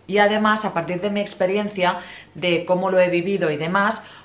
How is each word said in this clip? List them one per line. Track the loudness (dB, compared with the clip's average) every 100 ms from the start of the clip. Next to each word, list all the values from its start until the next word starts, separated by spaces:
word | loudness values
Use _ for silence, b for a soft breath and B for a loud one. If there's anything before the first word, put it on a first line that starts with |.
| -2
y | 2
además, | 4 4 2 2 0
a |
partir | -4 -4 -4
de | -2
mi | -2
experiencia, | -4 -2 0 0 -2 -2 -2 -2 B B B -6
de | 0 0 2
cómo | 0 2
lo | 4
he | 4
vivido | 2 0 0 0
y | -2
demás, | -2 0 0 -2 B B